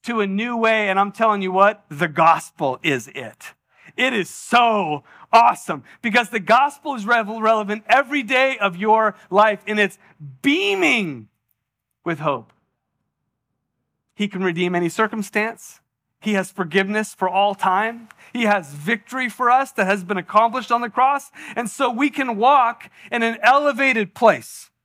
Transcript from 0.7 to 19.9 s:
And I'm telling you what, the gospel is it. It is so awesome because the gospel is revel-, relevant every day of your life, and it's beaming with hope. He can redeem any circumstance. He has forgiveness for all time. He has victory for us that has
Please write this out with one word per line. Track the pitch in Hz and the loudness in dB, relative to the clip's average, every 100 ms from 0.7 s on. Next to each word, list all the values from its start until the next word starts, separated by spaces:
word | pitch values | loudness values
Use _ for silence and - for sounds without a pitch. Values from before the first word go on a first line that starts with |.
| 220 208 | 2 0
And | 190 | 0
I'm | 202 | -2
telling | 196 226 208 | 0 0 0
you | 190 | 0
what, | 185 202 220 _ | 4 4 2 _
the | 147 170 | -6 -4
gospel | 147 165 160 - _ 147 127 | 4 4 4 -2 _ -4 -2
is | 165 135 107 | -2 -4 -6
it. | 135 117 - - _ _ _ - - | -14 -14 -16 -20 _ _ _ -20 -2
It | 254 | -2
is | 240 175 | -2 -6
so | - - 240 240 214 170 147 _ - - | -10 0 2 4 2 -2 -6 _ -20 2
awesome | 226 233 - - 156 - - | 4 4 2 -6 -10 -10 -10
because | 233 226 233 | -2 0 0
the | 233 | -6
gospel | 170 226 285 - 311 262 | 2 2 2 -2 -10 -8
is | 202 | 0
revel-, | 233 208 220 | 0 0 -2
relevant | 220 220 208 214 - | 0 0 0 -8 0
every | 240 269 285 | 2 2 -4
day | 220 254 269 254 | -2 0 0 0
of | 202 175 | -4 -2
your | 214 220 220 196 - | 2 2 2 -2 -2
life, | 196 214 202 | 2 2 0
and | - 214 | -4 0
it's | 196 - _ _ 147 131 | 0 -2 _ _ -20 -4
beaming | 277 311 403 392 339 247 180 131 107 _ _ _ _ _ _ _ | 0 0 0 0 0 0 -2 -8 -16 _ _ _ _ _ _ _
with | 170 165 | -8 -4
hope. | 151 131 113 _ _ _ _ _ _ _ _ _ _ _ _ _ _ _ _ _ | -4 -4 -8 _ _ _ _ _ _ _ _ _ _ _ _ _ _ _ _ _
He | 202 | -6
can | 185 | -2
redeem | 190 170 180 | -4 -2 -2
any | 180 170 | 0 -2
circumstance. | - 214 220 196 214 214 247 - - _ _ _ _ | 0 -2 -2 -6 -4 -4 -8 -20 -20 _ _ _ _
He | 214 | -4
has | 202 185 | -2 -4
forgiveness | - 175 180 196 208 214 | -8 -2 -2 0 -2 -6
for | - 185 | -4 -2
all | 185 202 | 2 0
time. | 202 202 185 220 233 226 - - | 0 0 0 -2 -6 -18 -20 -12
He | 240 | -2
has | 226 208 151 | 0 0 -2
victory | 147 147 233 _ 254 254 | -10 -4 -6 _ -8 -8
for | - 247 | -2 2
us | 254 269 | 2 2
that | - | -2
has | 190 | 0